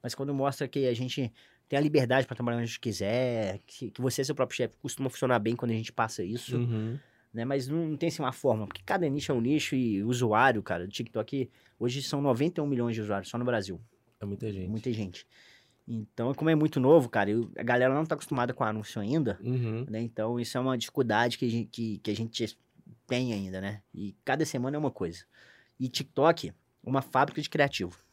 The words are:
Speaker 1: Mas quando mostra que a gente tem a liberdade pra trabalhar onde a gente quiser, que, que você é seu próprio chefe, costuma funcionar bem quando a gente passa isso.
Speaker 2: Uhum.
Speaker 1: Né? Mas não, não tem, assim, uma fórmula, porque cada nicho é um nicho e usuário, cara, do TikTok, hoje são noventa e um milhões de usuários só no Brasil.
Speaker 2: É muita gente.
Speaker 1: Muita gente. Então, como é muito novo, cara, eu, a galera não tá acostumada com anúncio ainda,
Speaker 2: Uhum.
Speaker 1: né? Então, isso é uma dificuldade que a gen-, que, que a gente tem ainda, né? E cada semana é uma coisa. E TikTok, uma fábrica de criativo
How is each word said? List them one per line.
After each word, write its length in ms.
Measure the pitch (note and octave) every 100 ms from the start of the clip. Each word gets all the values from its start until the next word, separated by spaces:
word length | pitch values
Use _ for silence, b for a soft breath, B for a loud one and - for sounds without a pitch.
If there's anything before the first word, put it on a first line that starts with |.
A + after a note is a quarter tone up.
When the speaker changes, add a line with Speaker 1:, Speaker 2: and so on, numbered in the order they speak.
Speaker 1:
Mas 120 | B2+
quando 200 | - C#3
mostra 320 | C#3 C#3 C3+ C3+
que 200 | C#3+ C3
a 60 |
gente 400 | A#2 B2+ - A#2+ b b b _
tem 100 | C#3
a 20 |
liberdade 460 | D3+ D3 B2 C3 B2+
pra 80 |
trabalhar 240 | A#2+ A#2+ A#2
onde 60 |
a 20 | A#2
gente 140 | -
quiser, 800 | A#2+ F#2 G2 A#2+ B2+ A#2 G2+ G2
que, 260 | _ - A#2
que 80 | -
você 220 | C3 B2
é 20 |
seu 100 | C3+
próprio 220 | C#3+ B2 -
chefe, 200 | A#2 _
costuma 260 | - - C3+
funcionar 300 | - B2+ A#2+
bem 160 | G#2+
quando 160 | A#2+ A#2+
a 40 |
gente 180 | A2+ A2
passa 300 | - A2+ -
isso. 320 | F#2 A#2 B2 B2
Speaker 2:
Uhum. 420 | A#2+ A2+ A2 C3 B B B
Speaker 1:
Né? 120 | A2+
Mas 240 | A#2+ C#3 C3
não, 180 | D#3 D#3+
não 100 | D3+
tem, 120 | E3
assim, 120 | -
uma 120 | C3
fórmula, 340 | - C3+ A2 G2+
porque 160 | -
cada 240 | - G3 E3
nicho 220 | C#3+ -
é 40 |
um 60 | C3
nicho 360 | A#2 D3+ - C3
e 260 | A#2+ G2+
usuário, 600 | G#2 B2 A#2+ G#2 C3 A2+
cara, 220 | G2 F2
do 80 | F#2
TikTok, 560 | - A#2+ A2+ G#2+ C#3 B2 b b b
hoje 240 | A#2+ C3
são 180 | C3+ D3
noventa 400 | C#3+ A#2 D#3 F3
e 40 |
um 20 | D3
milhões 280 | C3 A#2
de 60 | A2+
usuários 300 | G#2 G2 F#2
só 80 | A#2
no 60 |
Brasil. 360 | B2 A#2 G2 E2+ - _ _ _
Speaker 2:
É 60 | G#2
muita 260 | G2+ A2+
gente. 160 | G2 F#2
Speaker 1:
Muita 240 | A2 B2+
gente. 340 | A2+ G2 F2 - b b b b b -
Então, 460 | A2+ - - A#2+
como 140 | C#3 D#3+
é 60 |
muito 260 | D#3+ D#3 D3+
novo, 280 | B2+ D#3+ A#2+
cara, 220 | A2 G2+
eu, 200 | A2 A#2 -
a 40 |
galera 320 | A#2 B2 B2+
não 120 | C3+ D#3+
tá 80 |
acostumada 400 | D3+ - C#3 B2
com 100 | B2
anúncio 360 | A2+ G#2+ G#2+ -
ainda, 380 | G#2 D3+ B2+ G2
Speaker 2:
Uhum. 420 | G#2+ B2+ A#2 A2+ B2
Speaker 1:
né? 120 | A2
Então, 400 | A#2 A2+ A2 A#2+
isso 160 | A#2 B2+
é 40 |
uma 180 | C3 B2+
dificuldade 580 | - - A#2+ G#2+ B2 -
que 100 | B2+
a 20 |
gen-, 180 | A#2 A2+
que, 320 | - A2+ G2+
que 120 | -
a 60 | G#2
gente 420 | A2+ - A2+ - _ _ - - _
tem 260 | B2 B2+
ainda, 280 | G#2 G2 F#2
né? 220 | G2 G#2 _
E 200 | - G2+ -
cada 220 | - C#3 D#3
semana 300 | C3 B2+ D3
é 20 |
uma 120 | D3
coisa. 340 | - E2+ F2 - b b b b _
E 100 | C3
TikTok, 640 | - C3+ - D#3 E3 - - _ _
uma 200 | - C3+
fábrica 400 | C3 C3 D3 D3+
de 80 | C#3+
criativo 480 | D#3 C#3 - F2+ - _